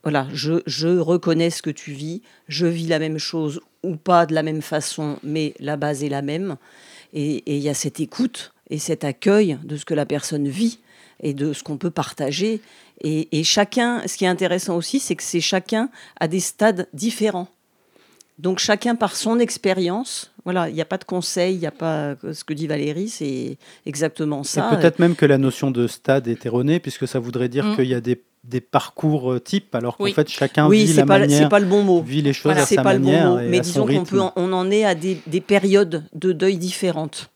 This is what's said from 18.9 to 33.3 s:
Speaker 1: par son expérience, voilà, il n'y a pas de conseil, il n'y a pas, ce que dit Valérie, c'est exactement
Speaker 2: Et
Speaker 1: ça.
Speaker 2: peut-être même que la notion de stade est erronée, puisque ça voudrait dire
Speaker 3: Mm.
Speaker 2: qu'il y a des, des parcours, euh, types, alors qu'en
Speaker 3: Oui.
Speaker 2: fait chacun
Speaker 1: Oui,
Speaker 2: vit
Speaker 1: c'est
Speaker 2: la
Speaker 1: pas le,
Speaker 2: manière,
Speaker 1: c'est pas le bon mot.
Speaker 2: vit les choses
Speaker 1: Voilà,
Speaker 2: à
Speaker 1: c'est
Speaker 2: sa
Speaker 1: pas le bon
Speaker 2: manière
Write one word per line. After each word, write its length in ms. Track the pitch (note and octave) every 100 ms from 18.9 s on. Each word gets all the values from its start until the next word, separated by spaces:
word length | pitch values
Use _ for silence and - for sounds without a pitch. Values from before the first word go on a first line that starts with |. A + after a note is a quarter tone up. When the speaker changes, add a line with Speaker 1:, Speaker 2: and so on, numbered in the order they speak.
| A#3
Speaker 1:
par 200 | G3+ -
son 240 | A3 A#3
expérience, 920 | A#3 - G3 F#3 F3 G3 B3+ - - -
voilà, 260 | - F#3 E3
il 60 | D3+
n'y 60 |
a 40 | D#3+
pas 120 | F#3
de 80 | -
conseil, 500 | F3+ E3+ F#3 F3+ F#3
il 40 |
n'y 60 | D#3+
a 60 |
pas, 440 | - E3 D#3 D3 C#3 -
ce 100 | D#3
que 100 | -
dit 140 | D3+ D#3
Valérie, 420 | D3 C#3+ D3+ G#3+
c'est 480 | - D3 C3 B2+ C3+ - - -
exactement 560 | C#3+ D#3 - D3+ C#3+
Speaker 2:
Et 40 | C#3
Speaker 1:
ça. 240 | D3+ A3+ G#3
Speaker 2:
peut-être 220 | E3+ -
même 160 | E3+ E3
que 100 | D3
la 120 | C3+
notion 320 | C3+ - C#3
de 160 | A#2+ A#2+
stade 400 | - - C3+ A#2
est 180 | A#2 -
erronée, 340 | A#2+ C3+ E3+
puisque 280 | C#3 - C3
ça 120 | C3
voudrait 300 | A#2 A#2+ B2
dire 160 | B2+ G#3+
Speaker 3:
Mm. 100 | G#3
Speaker 2:
qu'il 100 | B2+
y 80 | B2
a 60 |
des, 200 | A#2 A#2+ _ _
des 180 | A#2+ B2
parcours, 720 | - C#3 - - D#3 D3+ B2+
euh, 80 | B2
types, 340 | - G3 _ A#2+
alors 220 | A#2+ -
qu'en 60 |
Speaker 3:
Oui. 100 | G3+
Speaker 2:
fait 160 | F3 D3
chacun 380 | - C#3 - D#3
Speaker 1:
Oui, 160 | G#3+ G#3
Speaker 2:
vit 40 |
Speaker 1:
c'est 80 | D3+
Speaker 2:
la 80 | C#3
Speaker 1:
pas 100 | -
le, 40 | D3
Speaker 2:
manière, 140 | C#3+
Speaker 1:
c'est 60 | D3+
pas 100 | G3+
le 60 | F#3+
bon 180 | G3+
mot. 180 | G3+ F3
Speaker 2:
vit 180 | D#3 C#3+
les 120 | C#3+
choses 100 | C3+ D3
Speaker 1:
Voilà, 100 | D#3
Speaker 2:
à 40 | -
Speaker 1:
c'est 80 | G3+
Speaker 2:
sa 80 |
Speaker 1:
pas 100 | C3
le 60 | B2+
bon 60 | C3+
Speaker 2:
manière 240 | D#3 F3+